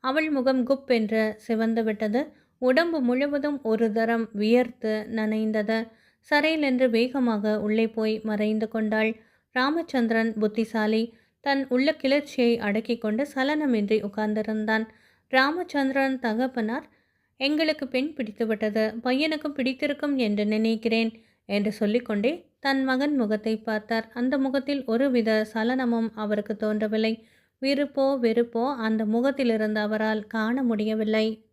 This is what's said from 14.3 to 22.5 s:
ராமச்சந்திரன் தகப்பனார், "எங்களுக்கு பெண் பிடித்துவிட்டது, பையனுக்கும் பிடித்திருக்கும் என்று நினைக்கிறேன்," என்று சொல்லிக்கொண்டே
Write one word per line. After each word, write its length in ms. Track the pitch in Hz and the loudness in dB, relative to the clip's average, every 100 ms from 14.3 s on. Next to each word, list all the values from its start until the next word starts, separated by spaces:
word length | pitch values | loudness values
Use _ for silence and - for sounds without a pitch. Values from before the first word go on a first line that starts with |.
| 214 214 220 214 220 220 - _ _ _ | -2 -2 -4 -2 -2 -2 -10 _ _ _
ராமச்சந்திரன் 920 | 262 277 330 359 285 269 269 269 262 | 2 2 0 -4 -2 0 0 0 -2
தகப்பனார், 680 | 247 220 262 254 214 254 - _ _ _ _ _ | -2 -2 -2 -2 -4 -4 -8 _ _ _ _ _
"எங்களுக்கு 520 | 269 302 311 302 262 | -2 0 0 -2 -2
பெண் 240 | 254 285 - | -2 -4 -4
பிடித்துவிட்டது, 800 | 220 - 220 214 214 214 220 226 | -8 -4 -4 -2 0 0 0 -2
பையனுக்கும் 520 | 247 262 311 311 311 | -2 0 0 -2 -6
பிடித்திருக்கும் 640 | 285 254 262 294 285 294 277 | -2 -2 -2 -4 -2 -2 0
என்று 300 | 226 208 208 | 0 0 0
நினைக்கிறேன்," 760 | 214 226 226 226 226 226 220 _ _ - | 2 0 0 0 0 0 -4 _ _ -4
என்று 260 | 202 208 | -2 -2
சொல்லிக்கொண்டே 600 | 208 208 226 247 208 226 339 - | -2 0 0 0 -2 0 -2 -10